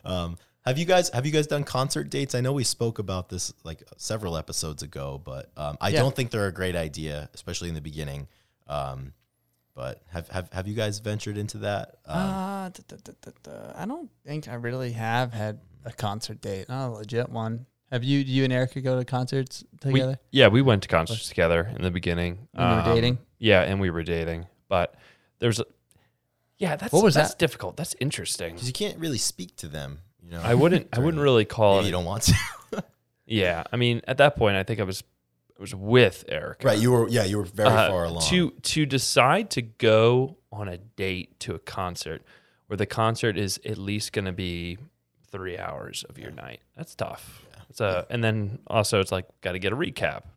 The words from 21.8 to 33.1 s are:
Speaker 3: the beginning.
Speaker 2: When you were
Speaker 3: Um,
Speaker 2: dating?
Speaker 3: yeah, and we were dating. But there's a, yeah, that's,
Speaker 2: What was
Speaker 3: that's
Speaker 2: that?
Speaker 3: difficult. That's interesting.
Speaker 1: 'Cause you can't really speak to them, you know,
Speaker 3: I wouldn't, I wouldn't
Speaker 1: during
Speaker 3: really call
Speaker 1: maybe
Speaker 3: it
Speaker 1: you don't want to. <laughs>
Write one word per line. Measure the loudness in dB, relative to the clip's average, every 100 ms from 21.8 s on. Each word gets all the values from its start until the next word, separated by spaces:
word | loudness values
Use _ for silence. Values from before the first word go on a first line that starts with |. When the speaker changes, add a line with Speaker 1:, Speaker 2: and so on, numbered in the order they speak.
Speaker 3:
the | -2
beginning. | -2 0 0 -2 -4 -8
Speaker 2:
When | 0 2
you | 4
were |
Speaker 3:
Um, | 4
Speaker 2:
dating? | 4 4 0 -6 -2
Speaker 3:
yeah, | 6 6
and | 6 2
we | 0
were | -2
dating. | -2 -2 -4 -6 -10 _ -2
But | 0 0 -4 -20 _ _ -2
there's | 0 0
a, | -4 _ _ _ _ _ _ _ _ -6
yeah, | -4 -4
that's, | 0
Speaker 2:
What | 4
was | 6
Speaker 3:
that's | 6 2
Speaker 2:
that? | 2
Speaker 3:
difficult. | -2 -2 -10 -8
That's | -8 -4
interesting. | -4 -4 -6 -6 -6
Speaker 1:
'Cause | -8 -6
you |
can't | -4 -4 -4
really | -4 -2
speak | -4 -6 -12 -14
to | -12
them, | -10 -12 -14 -20 _
you | -14
know, | -6
Speaker 3:
I | 2
wouldn't, | 6 6 4 2
I | -2
wouldn't | 0 2
Speaker 1:
during |
Speaker 3:
really | 4 4 4
call | 4 6 6
Speaker 1:
maybe |
Speaker 3:
it | 4
Speaker 1:
you |
don't | 0
want | -2 0
to. | 4 4 4 -10 -10
<laughs> | -10 -10 _ _